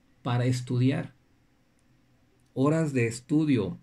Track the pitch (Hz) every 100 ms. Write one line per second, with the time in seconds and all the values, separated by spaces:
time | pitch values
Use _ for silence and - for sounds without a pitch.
0 | _ _ 127 120 123 127 - 123 127 156
1 | - - _ _ _ _ _ _ _ _
2 | _ _ _ _ _ 135 139 160 156 131
3 | 117 117 - 151 156 123 92 85